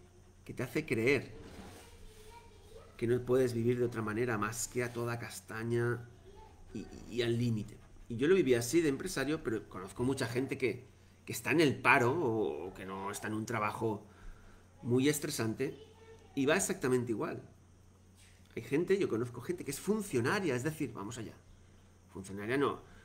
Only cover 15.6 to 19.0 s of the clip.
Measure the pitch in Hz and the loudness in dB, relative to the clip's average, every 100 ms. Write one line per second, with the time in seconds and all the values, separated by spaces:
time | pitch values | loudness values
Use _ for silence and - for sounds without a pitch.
15.6 | 131 - - - - - - - 135 175 | -4 -6 -16 -20 -20 -20 -8 0 2 4
16.6 | 190 190 131 127 117 110 165 - - - | 2 0 2 2 2 -2 -4 -6 -12 -20
17.6 | - - - - - - - - - - | -20 -20 -20 -20 -20 -20 -20 -20 -14 -10
18.6 | 117 143 175 196 | 0 0 4 2